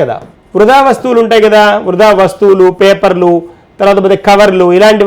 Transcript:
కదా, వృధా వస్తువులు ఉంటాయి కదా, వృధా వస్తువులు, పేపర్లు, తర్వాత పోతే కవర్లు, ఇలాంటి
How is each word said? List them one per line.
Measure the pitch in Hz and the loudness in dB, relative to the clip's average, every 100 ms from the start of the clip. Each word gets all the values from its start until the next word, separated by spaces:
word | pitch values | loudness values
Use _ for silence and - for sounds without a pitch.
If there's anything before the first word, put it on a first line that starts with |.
కదా, | 127 104 - _ _ 185 | -2 -8 -14 _ _ -2
వృధా | 214 269 269 | 0 2 0
వస్తువులు | - 254 233 | -2 -2 -2
ఉంటాయి | 220 226 214 | 0 2 2
కదా, | 214 208 208 196 | 2 0 -2 -4
వృధా | 180 214 196 | 0 0 2
వస్తువులు, | 185 - 202 190 185 180 | -2 0 0 2 0 0
పేపర్లు, | 196 196 196 180 175 170 170 - _ - | 0 0 -2 0 -2 -2 -6 -20 _ -4
తర్వాత | 196 196 | -2 0
పోతే | 190 190 208 | -2 -2 0
కవర్లు, | 202 202 185 180 180 | 0 2 0 0 2
ఇలాంటి | 214 214 | 2 2